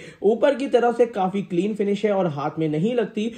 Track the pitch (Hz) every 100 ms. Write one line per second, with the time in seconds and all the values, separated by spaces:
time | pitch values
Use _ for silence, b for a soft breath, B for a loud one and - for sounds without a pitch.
0 | B B 202 226 285 240 269 233 240 240
1 | 233 214 185 196 - 170 202 208 202 202
2 | 214 196 180 143 151 160 160 151 208 240
3 | 202 208 226